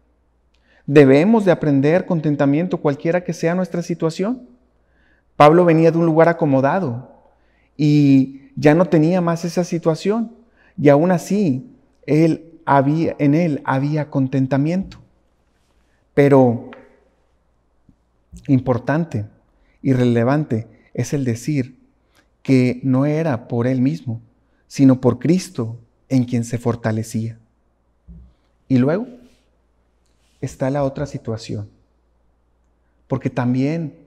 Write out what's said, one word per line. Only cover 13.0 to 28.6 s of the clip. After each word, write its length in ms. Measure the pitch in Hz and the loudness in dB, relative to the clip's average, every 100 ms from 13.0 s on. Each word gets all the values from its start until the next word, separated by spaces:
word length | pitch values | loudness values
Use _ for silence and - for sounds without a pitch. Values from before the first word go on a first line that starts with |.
| 135 - | -2 -2
en 160 | 143 | 0
él 280 | 151 175 135 | 0 0 -4
había 460 | - 131 143 151 147 | -4 -4 -2 -4 -4
contentamiento. 880 | 139 131 135 131 139 151 185 185 - _ _ _ _ _ _ _ _ _ _ _ | -4 -2 -2 -2 -2 -2 -4 -8 -16 _ _ _ _ _ _ _ _ _ _ _
Pero 560 | - 143 135 123 117 - - - _ _ _ _ _ _ _ _ _ _ _ _ _ _ - - | 0 4 4 4 0 -8 -20 -20 _ _ _ _ _ _ _ _ _ _ _ _ _ _ -10 -2
importante 800 | 131 131 120 - 151 165 107 107 _ _ _ _ _ | 0 0 -4 -2 -4 -4 -8 -10 _ _ _ _ _
y 120 | 135 | -2
relevante 760 | 127 123 117 117 147 147 113 117 _ _ | 0 2 0 0 -2 -2 -6 -8 _ _
es 180 | - - | -8 -6
el 120 | 147 | -4
decir 540 | 123 113 - 147 127 - _ _ _ _ _ _ | -4 -6 -4 -4 -6 -12 _ _ _ _ _ _
que 380 | - 131 127 123 | 0 2 2 -2
no 240 | 135 127 147 | -2 0 0
era 400 | 151 165 120 - | -2 -4 -6 -6
por 200 | 120 123 | -4 -2
él 140 | 131 | -2
mismo, 400 | 131 165 120 113 _ _ _ _ _ | -2 -4 -10 -12 _ _ _ _ _
sino 340 | - 135 127 | 2 4 4
por 180 | 123 113 | 0 0
Cristo 600 | 135 185 - - 110 117 _ _ - | 0 -2 -2 -10 -10 -12 _ _ -4
en 160 | 131 | -2
quien 200 | 123 120 | -2 -4
se 140 | 113 117 | -6 -6
fortalecía. 800 | 120 117 113 110 110 110 113 113 _ _ _ _ _ _ - - - _ _ _ | -6 -4 -4 -6 -6 -8 -8 -12 _ _ _ _ _ _ -20 -20 -20 _ _ _